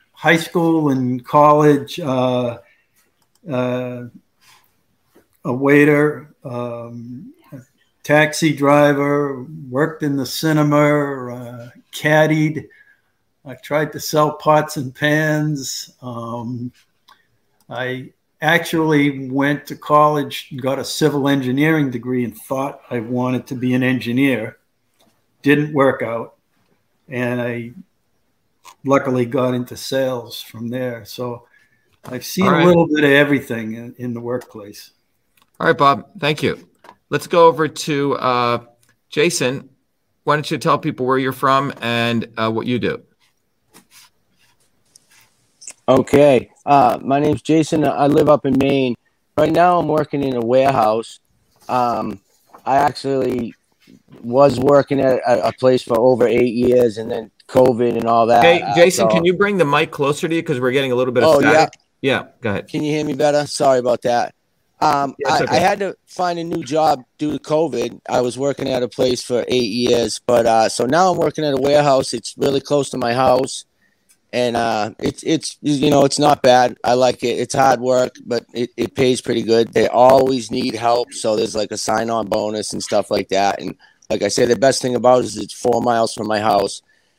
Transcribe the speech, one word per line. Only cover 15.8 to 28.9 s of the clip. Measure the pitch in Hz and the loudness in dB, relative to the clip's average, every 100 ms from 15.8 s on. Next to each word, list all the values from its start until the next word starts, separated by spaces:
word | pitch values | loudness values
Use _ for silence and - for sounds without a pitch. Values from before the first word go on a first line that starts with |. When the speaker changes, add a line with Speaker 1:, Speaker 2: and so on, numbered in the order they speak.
| - _ | -14 _
Speaker 1:
Um, | 127 117 113 120 117 123 123 - _ _ _ _ _ _ _ _ _ | -14 -12 -10 -10 -8 -10 -10 -14 _ _ _ _ _ _ _ _ _
I | 123 127 127 135 _ _ _ | -8 -8 -8 -12 _ _ _
actually | 156 170 165 165 156 151 143 135 131 | 0 0 0 -2 2 2 2 -2 -6
went | 135 139 143 - | -2 0 -2 -6
to | 147 | -16
college, | - 147 151 151 127 - - 131 | 2 4 4 2 -4 -8 -12 -8
got | 131 135 | -4 -4
a | |
civil | 117 - 156 143 139 | -6 0 0 2 0
engineering | 139 127 131 151 160 139 | 0 0 0 0 2 0
degree, | 120 123 127 | -4 -6 -4
and | 120 | -4
thought | 107 - 135 139 - - | -8 -8 -6 -6 -10 -10
I | 123 | -8
wanted | 113 123 127 123 - | -6 -4 -2 -4 -6
to | |
be | 127 127 | -6 -2
an | 127 | 0
engineer. | 127 127 110 120 139 120 107 - _ _ _ _ _ _ _ _ | 0 -2 -2 0 0 0 -4 -12 _ _ _ _ _ _ _ _
Didn't | 139 147 151 | 2 2 2
work | 151 135 127 | 0 0 0
out. | 113 117 123 _ _ _ _ _ _ _ _ | -6 -8 -10 _ _ _ _ _ _ _ _
And | 123 123 123 | -6 -4 -4
I | 120 120 117 180 - _ _ _ _ _ _ _ - _ | -6 -8 -10 -16 -20 _ _ _ _ _ _ _ -20 _
luckily | 135 | 0